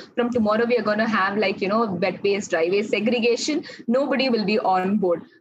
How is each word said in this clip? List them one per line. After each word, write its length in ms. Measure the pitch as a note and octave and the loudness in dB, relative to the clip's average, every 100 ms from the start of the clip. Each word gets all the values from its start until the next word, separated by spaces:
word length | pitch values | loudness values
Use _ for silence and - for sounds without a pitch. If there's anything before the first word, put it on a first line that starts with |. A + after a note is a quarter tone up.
| - | -8
"From 160 | - A#3+ | -2 -2
tomorrow 340 | A#3+ G#3+ A3 | 0 2 2
we 120 | A#3 A#3+ | 2 0
are 60 | |
gonna 260 | G#3+ G#3 A3 | 0 0 0
have, 300 | G#3 F#3+ G3+ | 0 0 0
like, 220 | G3 F#3+ | -2 -2
you 60 | F#3+ | -2
know, 200 | A3 A#3 | 0 0
wet 360 | F3 F#3+ D#3+ | 0 -2 0
waste, 280 | G3+ G3+ G3+ | 0 0 -2
dry 180 | F3 E3 | 0 2
waste 200 | G3 A3 | 0 0
segregation," 720 | G#3 G#3+ A#3+ A#3 A#3 - D4+ - - - | 0 0 2 2 0 0 -4 -6 -8 -2
nobody 400 | B3 C#4 C4 C4+ | 0 2 0 2
will 160 | A#3 | 0
be 160 | G3 G#3+ | 0 0
on 360 | F#3+ F#3 F#3 G#3 | 2 0 2 0
board. 240 | F#3 E3+ - - | 2 0 -4 -8